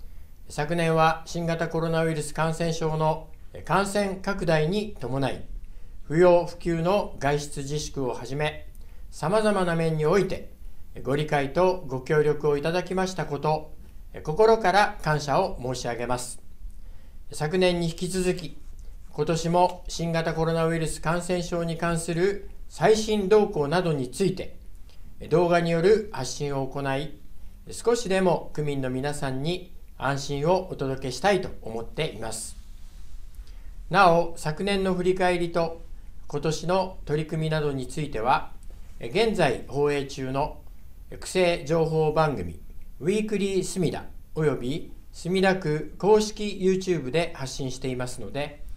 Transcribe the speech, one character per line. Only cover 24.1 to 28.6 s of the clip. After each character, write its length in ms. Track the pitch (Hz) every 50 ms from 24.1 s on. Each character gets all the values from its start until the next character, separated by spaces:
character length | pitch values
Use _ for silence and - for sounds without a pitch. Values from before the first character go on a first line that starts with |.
| - - 196
い 100 | 180 190
て、 220 | - - - - - - - - - - - - - - - - - - -
動 200 | 147 165 180 170
画 100 | 175 175
に 120 | 170 170
よ 100 | 170 165
る 280 | 165 196 220 208 220 - -
発 180 | 123 131 127
信 240 | - - 147 143 139
を 100 | 135 135
行 160 | 135 - 143 139 139 135
い、 220 | 139 156 156 - - - - - - - - - - - -
少 280 | - - - 226 240 233
し 100 | - 180
で 140 | 190 190
も 280 | 190 180 156 - - - -
区 100 | -